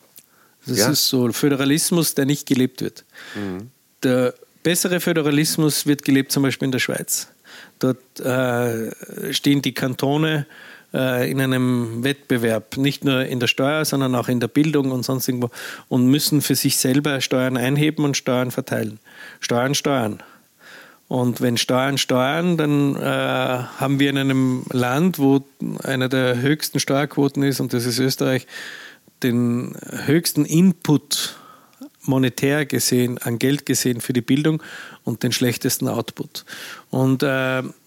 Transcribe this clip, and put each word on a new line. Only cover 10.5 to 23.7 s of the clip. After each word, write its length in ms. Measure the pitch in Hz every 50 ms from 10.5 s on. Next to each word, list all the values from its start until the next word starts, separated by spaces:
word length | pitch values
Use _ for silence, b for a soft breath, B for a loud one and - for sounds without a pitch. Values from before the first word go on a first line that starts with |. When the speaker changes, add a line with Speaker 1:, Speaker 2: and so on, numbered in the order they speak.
| B B B B B B B B -
Speaker 1:
äh, 360 | 143 131 131 127 123 127 -
in 100 | 131 135
einem 640 | 135 131 131 127 127 127 123 120 120 113 113 117 120
Wettbewerb, 720 | 139 143 - - - 135 120 113 113 113 107 - - - 135
nicht 260 | 135 143 143 - -
nur 200 | 143 131 127 131
in 140 | - 139 123
der 80 | 123 120
Steuer, 380 | - - 135 139 151 156 156
sondern 300 | - - 139 135 127 127
auch 120 | 123 117 -
in 120 | 127 120
der 80 | 120 113
Bildung 440 | - 143 151 160 147 147 135 135
und 120 | 131 127 120
sonst 240 | - 135 127 - -
irgendwo, 220 | 127 123 123 120 B B B B B B B B
und 200 | 139 127 123 127
müssen 340 | 139 151 - - 156 143
für 140 | 131 - 139
sich 220 | 123 - 139 - -
selber 440 | - 131 131 147 147 156 143 131
Steuern 360 | - - - 127 127 131 127 123
einheben 480 | 120 127 143 147 151 156 156 - 151
und 120 | 143 135 -
Steuern 340 | - - 123 123 127 127
verteilen. 480 | - - 123 - 123 117 113 107 107 107 B B B B B B B B
Steuern, 360 | - - 120 120 123 135 143
Steuern. 480 | - - 151 143 131 117 104 101 95 B B B B B _ B B B B B B B B B B B -
Und 340 | - 127 123 123 113 -
wenn 160 | 127 123 120 113
Steuern, 400 | - - 131 127 131 139 139 135
Steuern, 580 | - - 143 123 127 135 143 165 175 180 175 156
dann, 380 | 151 151 147 143 143 143 -
äh, 40 | -
haben 960 | - 135 135 135 135 135 131 131 127 131 127 123 123 120